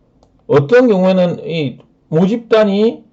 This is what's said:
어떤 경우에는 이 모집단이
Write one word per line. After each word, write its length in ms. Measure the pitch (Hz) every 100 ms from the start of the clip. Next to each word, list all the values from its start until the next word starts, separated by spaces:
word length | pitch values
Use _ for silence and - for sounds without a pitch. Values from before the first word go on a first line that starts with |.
| _ _ _ _ -
어떤 400 | 139 143 240 254
경우에는 580 | 190 185 185 175 147 147
이 340 | 165 135 - _ _ -
모집단이 960 | 160 185 233 - 220 208 196 226 302 _